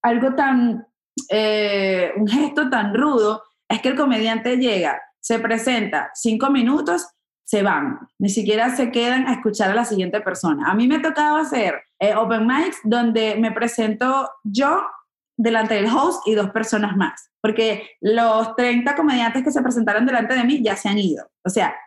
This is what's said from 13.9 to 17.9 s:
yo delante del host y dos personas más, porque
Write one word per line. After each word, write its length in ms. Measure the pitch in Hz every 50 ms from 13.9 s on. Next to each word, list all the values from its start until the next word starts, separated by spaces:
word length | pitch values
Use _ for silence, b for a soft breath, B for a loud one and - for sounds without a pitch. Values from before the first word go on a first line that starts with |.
| 214 - 254 254 262 269 269 - - - _
yo 380 | 214 196 233 277 285 330 392 - - - - _ _ _ _ _ _ _
delante 380 | - 220 226 226 226 214 214 226
del 120 | 202 196
host 380 | 226 247 254 277 359 339 - -
y 60 | 208 220
dos 160 | 208 202 196
personas 480 | - 220 220 - - 214 214 196 185
más, 320 | 196 175 - - - - _ _ _
porque 500 | - 220 214 214 226 226 202 - - -